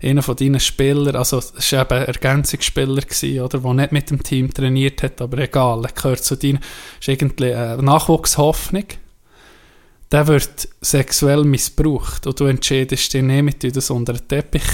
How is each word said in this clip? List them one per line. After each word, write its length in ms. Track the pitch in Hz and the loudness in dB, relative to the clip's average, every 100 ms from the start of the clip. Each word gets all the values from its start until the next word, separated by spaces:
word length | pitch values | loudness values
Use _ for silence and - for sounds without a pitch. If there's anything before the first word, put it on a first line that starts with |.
Einer 200 | 123 143 | 0 2
von 140 | - 123 | 0 0
deinen 240 | 135 135 | 2 2
Spielern, 560 | - - 139 143 143 123 | 0 0 2 2 0 0
also 220 | 127 131 | 0 -2
es 340 | - - - | -4 -6 0
war 80 | 135 | 0
eben 120 | 131 127 | 2 0
ein 60 | |
Ergänzungsspieler 960 | 131 - 135 143 139 147 - - 135 135 | -2 -2 0 0 0 -2 -2 -2 0 -2
gewesen, 380 | - - 139 135 | -2 -4 -2 -2
oder, 200 | 127 135 | -2 -2
der 140 | 127 | 0
nicht 180 | 127 139 | 2 2
mit 180 | 147 - | 0 0
dem 120 | 139 | -4
Team 300 | - 131 131 | -2 -2 0
trainiert 500 | - 131 135 135 - | 0 0 2 0 0
hat, 200 | 135 - | -4 -4
aber 160 | 123 131 | -6 -4
egal, 460 | 131 143 123 113 | -2 2 2 0
er 80 | 117 | -4
gehört 300 | - 135 123 | -4 -2 -2
zu 140 | - 135 | -2 -2
deinen, 220 | 143 139 - - - - | 0 0 -4 -16 -18 -8
ist 80 | - | -4
irgendwie 460 | 135 139 - 127 | 0 0 0 -2
eine 280 | 117 117 123 | -2 -4 0
Nachwuchshoffnung. 1000 | 135 156 - 160 - - 147 - - 190 208 - - _ _ _ - - _ _ _ _ - | 4 4 4 2 2 2 2 2 -2 -4 -6 -12 -18 _ _ _ -20 -20 _ _ _ _ 0
Der 160 | 147 151 | 2 4
wird 400 | 143 - - - - | 4 2 -6 -12 -8
sexuell 640 | - 143 131 - 143 147 | -2 0 0 2 4 4
missbraucht 840 | 147 131 - - 151 131 - - 139 | 4 2 0 0 2 0 -4 -6 -6
und 100 | 131 | 0
du 60 | |
entscheidest 680 | 139 131 - 135 131 139 - | 0 0 0 0 0 -2 -2
dich 100 | 131 | 0
nicht, 200 | 131 135 | 2 2
mit 200 | 143 135 | 2 0
dir 80 | 127 | -2
das 180 | 135 - | -2 -2
unter 220 | 123 120 | -2 -2
den 160 | 120 - | -6 -4
Teppich 340 | 139 143 147 - | -4 -2 -2 0